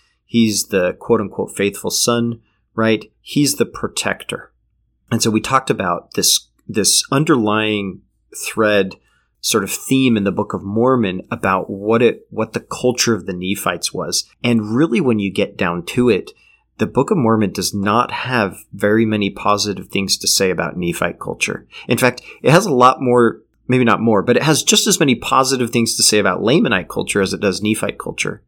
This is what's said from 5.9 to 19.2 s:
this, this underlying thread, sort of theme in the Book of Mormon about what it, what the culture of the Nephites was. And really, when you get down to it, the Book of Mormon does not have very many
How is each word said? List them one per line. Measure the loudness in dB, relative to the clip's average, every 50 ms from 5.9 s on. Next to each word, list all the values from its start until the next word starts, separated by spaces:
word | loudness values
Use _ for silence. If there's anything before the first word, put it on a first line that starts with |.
| -2 -4 -6 _ -6
this, | -2 0 0 0 0 -2 _ _ _ _ -6
this | -4 -2 0 0 0 0 -2 0
underlying | 0 0 2 2 2 2 2 0 0 0 0 0 -2 -2 -4 -6 -8 -10 _ _ _ _ _ _ -16 -12
thread, | -12 -8 -2 0 2 4 4 4 2 0 -4 -14 _ _ _ _ _ _ _ _
sort | -6 -2 0 0 -2
of | -2
theme | -8 -8 -4 0 0 2 4 4 2 2
in | 0
the | 0
Book | -2 -2 -4 -4 -4
of | -8 -6
Mormon | -4 -2 2 2 2 2 2 0 -2 -2 -6 -8 -10
about | -8 -4 -2 0 0 0 -2 -4
what | -8 -6 -2 0 2 4
it, | 4 2 2 0 -10 _
what | -6 -6 -6 -4 -4
the | -8
culture | -8 -8 -10 -2 -2 -2 0 0 0 0 0
of | -2 -2 -8
the | -8
Nephites | -6 -4 -4 -4 -2 -2 -4 -4 -2 -6 -8 -6
was. | -6 -6 -4 -4 -6 -6 _ _ _ -2
And | 0 0 0 0 0 0
really, | 0 2 2 2 0
when | 2 2 0 0
you | 0 -2
get | -2 -2 -4 -4 -2
down | -4 -2 -2 -2 -4 -6
to | -4 -2 2 2 4
it, | 2 2 0 -8 -16 _ _ _ _ _ _ _ _ -4
the | -4 -2
Book | 0 -2 0 0
of | 2 2
Mormon | 2 2 2 2 2 0
does | -2 -4 -6 -4
not | -4 -4 -2 0 2 0 0 0
have | -4 -8 -6 -4 -2 -2 -2 -2 -4 -10 -20 _ -10
very | -2 0 2 2 2 2
many | 2 0 0